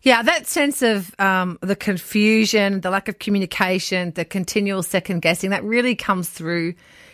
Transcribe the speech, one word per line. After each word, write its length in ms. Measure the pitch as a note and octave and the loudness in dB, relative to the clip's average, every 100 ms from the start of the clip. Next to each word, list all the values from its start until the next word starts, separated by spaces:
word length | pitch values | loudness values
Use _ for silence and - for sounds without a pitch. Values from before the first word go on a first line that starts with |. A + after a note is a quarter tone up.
Yeah, 200 | C4+ A#3 | 2 4
that 240 | A#3 D4+ - | 4 0 -2
sense 340 | C#4+ C#4+ - | 0 0 2
of, 340 | A#3 G#3 F3 - | 0 0 -4 -2
um, 380 | G3 F#3 F3+ E3+ | 2 2 0 -4
the 160 | F#3 G3 | -4 -2
confusion, 1040 | - F#3 - G#3+ G#3+ A3 G#3+ G#3+ G3 G3 | -2 -4 -2 2 4 4 4 2 2 0
the 80 | F3+ | -2
lack 180 | G3 - | -2 -4
of 100 | - | -8
communication, 960 | - G3+ F#3 - F#3+ F#3 - F#3 F3 | -2 0 0 0 0 0 -2 -2 -2
the 120 | E3+ | -4
continual 580 | E3 G3 F3 G#3+ G3+ F#3+ | -4 -4 -2 -2 0 -2
second 380 | E3 F#3+ - F3 | -2 -2 -2 0
guessing, 300 | D#3+ F3 F#3+ | 2 2 0
that 140 | G3 | -2
really 300 | G#3 A#3 B3 | 0 0 0
comes 340 | A3+ - F#3 E3+ | 0 0 -2 -4
through 440 | - E3 E3+ E3 E3+ - - - | -8 -4 -2 -2 -6 -14 -20 -20